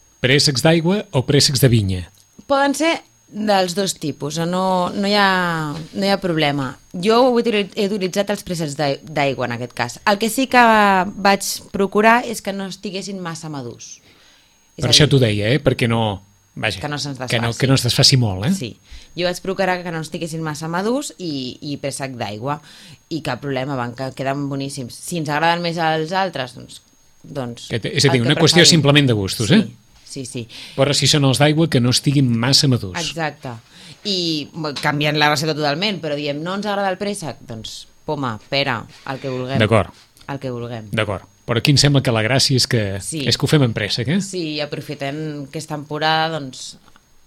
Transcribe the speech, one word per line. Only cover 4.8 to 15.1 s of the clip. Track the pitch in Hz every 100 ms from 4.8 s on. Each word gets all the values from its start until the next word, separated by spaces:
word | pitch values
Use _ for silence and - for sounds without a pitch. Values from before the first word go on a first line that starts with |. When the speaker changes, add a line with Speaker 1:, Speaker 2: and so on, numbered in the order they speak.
| 180
Speaker 2:
no | 202 196
hi |
ha, | 208 196 185 175 160 151 151
no | 160 202 196
hi |
ha | 196
problema. | 185 160 147 143 131 - _
Jo | 185 196 226
ho | 262
he | 240
utili-, | 233 214 196 -
he | 196
utilitzat | 208 185 190 202
els | 202 -
préssecs | 170 151 143
d'ai-, | 147 139
d'aigua | 147 151 139 127 120
en | 120
aquest | 123 -
cas. | 120 - -
El | 202
que | 220
sí | 240 254
que | 247 233 220 202 190 190
vaig | - 196 196 - - -
procurar | 190 196 202 220 233 247
és | 214
que | 208 196
no | 196
estiguessin | 185 208 185 196 196
massa | 175 165 160
madurs. | 147 120 117 - - _ _ _ _ _ _ _ -
És | 117
Speaker 1:
Per |
Speaker 2:
a |
Speaker 1:
això | 117
Speaker 2:
dir | 147